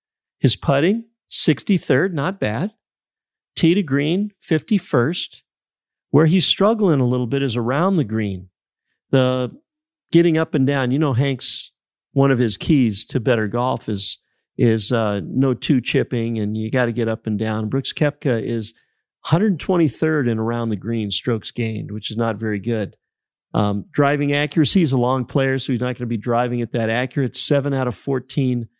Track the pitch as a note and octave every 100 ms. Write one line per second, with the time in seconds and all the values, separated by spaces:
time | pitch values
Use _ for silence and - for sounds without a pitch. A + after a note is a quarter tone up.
0 | _ _ _ _ B2+ - - C#3 E3 A#3
1 | - _ - - - D3 - F#3 - C3+
2 | F#3+ D#3+ D3+ G3 G#2+ A2+ G#3 _ _ _
3 | _ _ _ _ _ - D#3+ F3+ D3+ C#3
4 | D3 F#3 G#3 _ - D#3 - G3+ - C3+
5 | B2 F3+ - - _ _ _ _ _ _
6 | _ - D#3+ F3+ - - G3 A3+ G3 C#3+
7 | B2 B2 B2 C#3 C#3 A#2 A#2 C#3 F#3 F#3
8 | G#2+ A2 G#2 F#2+ F#2 _ _ _ _ _
9 | _ C3+ B2+ B2+ B2 - _ _ _ _
10 | _ E3+ E3+ D#3+ D#3+ D#3 C3 C#3+ B2+ C#3
11 | D3+ A#2+ C#3 C3 - - - _ _ _
12 | _ C#3 C#3 B2 A#2+ - - D3 A#2 G2
13 | - C3 A2+ A#2 G#2+ A#2+ B2+ B2 - G2+
14 | - - _ _ _ - A#2 A2 G#2+ A#2+
15 | G#2+ G2+ E2 C3 C3+ B2 - C3+ - C#3
16 | B2 A#2+ A2+ A2+ G#2 A2 A2 C3 A#2+ A#2
17 | A2+ A2+ - G#2 A2 A2 A2 C3+ - -
18 | D3+ - C#3+ A#2 - A#2 G#2 - _ _
19 | _ _ - E3+ G#3+ E3 - F3+ D#3 -
20 | D#3+ D3+ A#2+ A2 A2+ A#2+ A#2 G2+ F#2+ A#2
21 | G#2 - - A2+ - - A2+ A2 G2+ G#2
22 | - A2 A2+ G#2 A2 G#2 G#2 A2+ F#2 -
23 | _ _ _ _ _ A2+ G#2 G2+ - -
24 | C#3+ D3 C#3+ C#3+ D3 E3+ D3 G3 D#3 B2+
25 | A#2+ C3 B2 C#3+ C3+ C3+ C3+ B2 B2+ B2
26 | A#2+ A2+ A#2+ A#2 B2 A#2+ A#2+ B2 A2 A#2
27 | C3 D3 B2+ - - C#3+ C#3 C3+ B2 -
28 | - C3+ - - C3 B2 A2+ _